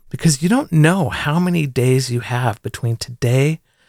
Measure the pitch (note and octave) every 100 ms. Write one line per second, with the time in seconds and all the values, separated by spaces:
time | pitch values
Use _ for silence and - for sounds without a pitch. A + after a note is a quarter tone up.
0 | - - E3 C3+ F3 B3+ - D#3+ D#3 F#3+
1 | B2+ - D3 E3 F3+ F3 C#3+ B2+ B2+ C3
2 | B2+ A#2+ - B2 B2 - A2 - A#2 A2+
3 | - A#2+ A#2+ C3 D3 D#3+ _ _